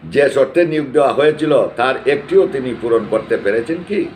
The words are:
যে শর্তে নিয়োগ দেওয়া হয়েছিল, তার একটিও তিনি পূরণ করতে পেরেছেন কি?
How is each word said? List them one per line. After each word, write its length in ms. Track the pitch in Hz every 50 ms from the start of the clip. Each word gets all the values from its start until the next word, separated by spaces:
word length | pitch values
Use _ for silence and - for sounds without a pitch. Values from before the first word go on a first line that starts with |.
| - 80 85
যে 100 | 135 143 135
শর্তে 320 | - 139 131 - - 170 175
নিয়োগ 220 | 160 156 156 147 135 123
দেওয়া 160 | 147 139 131 110
হয়েছিল, 400 | 123 143 151 151 139 151 151 147 123 101 85 - -
তার 160 | 120 131 131 - - 127 143
একটিও 300 | 143 - - 170 196 180 - -
তিনি 160 | 139 123 127 117 -
পূরণ 220 | 113 120 113 113 104 -
করতে 260 | - - - - 120 - -
পেরেছেন 360 | 98 104 113 117 - 165 175 175
কি? 140 | - 208 202 - - -